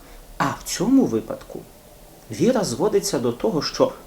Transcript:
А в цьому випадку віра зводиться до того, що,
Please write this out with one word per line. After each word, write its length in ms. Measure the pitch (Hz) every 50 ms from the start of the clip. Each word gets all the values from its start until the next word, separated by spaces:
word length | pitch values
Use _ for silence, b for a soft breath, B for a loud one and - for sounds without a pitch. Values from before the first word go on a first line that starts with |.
| B B B B B B - -
А 60 | -
в 200 | 139 120 - -
цьому 400 | - - - 170 214 269 269 233
випадку 540 | - 110 110 - - - - - - - - - - - - - - - - - - - - - -
віра 320 | 117 117 151 220 262 - 190
зводиться 560 | 135 120 113 160 208 - 196 180 - - 143
до 120 | 117 120
того, 300 | 120 - - 220 196 151
що, 300 | 131 - - - 139 131 - - -